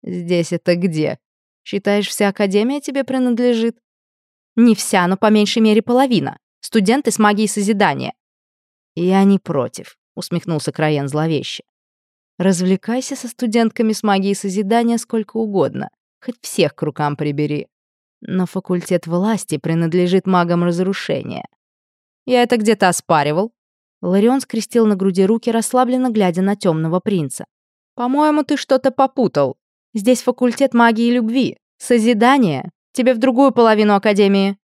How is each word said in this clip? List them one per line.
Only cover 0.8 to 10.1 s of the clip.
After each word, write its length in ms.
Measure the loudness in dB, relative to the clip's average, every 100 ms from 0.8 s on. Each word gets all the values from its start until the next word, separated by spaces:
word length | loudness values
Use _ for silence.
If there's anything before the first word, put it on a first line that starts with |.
| 0 -2 -4 -4 _ _ _ _
Считаешь, 440 | -10 -6 -2 -2 -2
вся 220 | -2 -2
Академия 520 | 0 0 0 0 -4
тебе 220 | -6 -6
принадлежит?» 760 | -4 -2 0 2 0 2 -2 -4 _ _ _ _ _ _ _ 2
«Не 200 | 4 4
вся, 320 | 2 0 2
но 80 | 2
по 140 | 2
меньшей 320 | 4 2 2
мере 200 | 4 2
половина. 560 | 2 2 2 0 -2 -10 _ _
Студенты 520 | -4 0 2 2 0
с 80 | 0
магией 280 | 0 2 -2
созидания». 680 | -2 -2 0 0 0 -8 -12 _ _ _ _ _ _ _ -4
«Я 280 | 0 4
не 160 | 4 2
против», 580 | 0 -4 -4 -8 -20 _ _